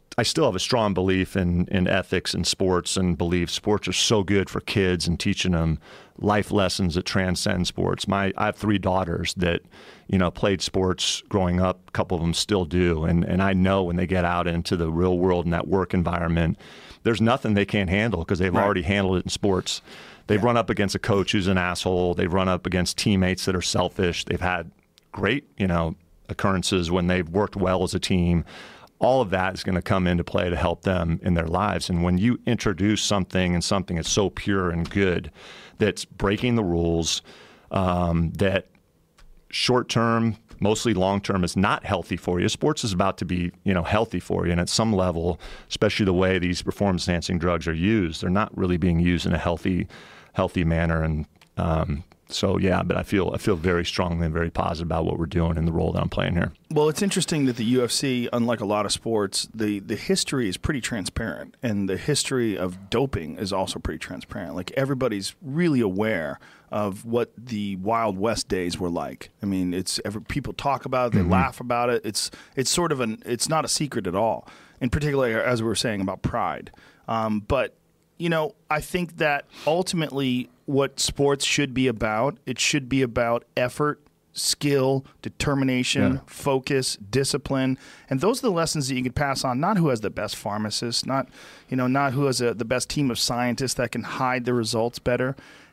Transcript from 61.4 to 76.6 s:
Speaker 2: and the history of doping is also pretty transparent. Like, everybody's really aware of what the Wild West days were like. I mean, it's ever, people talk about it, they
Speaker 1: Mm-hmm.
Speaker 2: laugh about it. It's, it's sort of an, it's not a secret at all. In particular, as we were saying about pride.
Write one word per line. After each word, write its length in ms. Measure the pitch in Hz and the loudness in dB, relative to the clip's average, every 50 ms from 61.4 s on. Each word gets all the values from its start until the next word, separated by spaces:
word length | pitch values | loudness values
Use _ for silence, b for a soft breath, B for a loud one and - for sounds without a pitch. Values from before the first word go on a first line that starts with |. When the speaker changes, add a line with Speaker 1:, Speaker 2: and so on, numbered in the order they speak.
| 69 - - _ - | -12 -16 -10 _ -4
Speaker 2:
and 280 | 120 107 101 98 95 | -2 0 0 0 0
the 80 | 95 90 | -2 -2
history 580 | - - 147 131 - - 139 127 120 113 98 | -2 -2 -2 -2 -2 -2 0 0 0 0 0
of 320 | - 90 92 90 92 98 92 | -2 -4 -4 -6 -10 -8 -4
doping 480 | - 117 135 135 - 101 80 76 78 | -2 0 0 0 -2 -4 -6 -8 -8
is 160 | - - 92 98 | -6 -6 -4 -2
also 260 | 95 95 92 - 87 | -2 -2 -4 -4 -6
pretty 200 | - - 82 - | -6 -6 -8 -8
transparent. 560 | - - 87 - - - - 110 92 78 71 | -10 -10 -12 -12 -12 -12 -10 -10 -10 -8 -8
Like, 160 | 87 90 - - - | -10 -10 -6 -4 -2
everybody's 560 | 135 135 143 127 131 123 107 101 95 - - _ - | -2 -2 0 -2 -2 -2 -2 -2 -4 -8 -10 _ -10
really 380 | 139 135 160 180 170 147 127 | -6 -2 0 2 2 4 4
aware 580 | 117 98 92 95 107 107 - 85 80 73 67 B B B B B B B | 2 2 2 0 0 0 0 -2 -4 -6 -8 B B B B B B B
of 340 | - 107 104 101 95 107 - | -4 -4 -2 -2 -4 -6 -6
what 280 | 117 117 120 117 - _ | -2 0 0 0 -2 _
the 400 | - 113 123 120 104 104 101 98 | -12 -12 -8 -6 -4 -4 -4 -6
Wild 400 | 92 92 104 117 117 113 107 98 | -4 -2 0 0 2 2 0 0
West 320 | 92 98 117 110 - - - | 0 0 0 0 -2 -2 -2
days 300 | 101 95 90 87 85 - | -2 -2 -2 -2 -4 -4
were 80 | 92 87 | -4 -4
like. 400 | 85 80 73 80 - - - - _ _ - | -2 -4 -6 -6 -10 -12 -16 -20 _ _ -4
I 40 | |
mean, 280 | 101 98 95 92 90 87 | -2 -2 0 0 -2 -2
it's 260 | 92 92 - - - - | -2 -4 -4 -4 -6 -6
ever, 120 | - 101 110 | -6 -8 -8
people 360 | - - - 147 127 117 95 | -8 -8 -6 -6 -6 -6 -6
talk 320 | - - 143 135 123 - | -4 -2 -2 -2 -2 -2
about 220 | 139 131 127 127 120 | -2 -2 0 0 0
it, 80 | 107 | 2
they 40 | - | 0
Speaker 1:
Mm-hmm. 120 | 90 82 - | 2 2 2
Speaker 2:
laugh 280 | 127 131 131 - - | 2 2 0 -2 -6
about 300 | 120 123 123 120 123 123 | -6 -2 0 0 2 2
it. 100 | 120 113 - | 0 0 -2
It's, 280 | 110 107 - - - B B B B B | -4 -4 -4 -6 -6 B B B B B
it's 140 | - 131 - | -4 -2 0
sort 220 | - 175 175 165 151 | 0 0 0 0 0
of 80 | 131 | 0
an, 220 | 123 110 110 113 - | -2 -2 -4 -6 -6
it's 240 | - 123 120 - - | -4 -4 -2 -2 0
not 160 | 156 160 143 | 0 -2 0
a 20 | 113 | -2
secret 380 | - - 156 139 - 120 95 | -2 -2 -2 -2 -4 -4 -4
at 80 | 92 82 | -2 0
all. 340 | 98 110 113 101 58 - B B B B B B B | 0 0 0 0 -4 -8 B B B B B B B
In 80 | - 123 | -4 -2
particular, 500 | - 160 147 151 139 139 131 120 113 113 - | 0 0 0 0 0 2 2 2 0 0 0
as 180 | 127 123 113 | 0 0 0
we 80 | 113 117 | 0 0
were 60 | 107 | 0
saying 260 | - - 127 107 98 | 0 -2 -2 -2 -2
about 220 | 98 98 95 - - | -2 -4 -4 -4 -4
pride. 480 | - - 120 101 87 73 62 | -4 -2 -2 -2 -2 -4 -6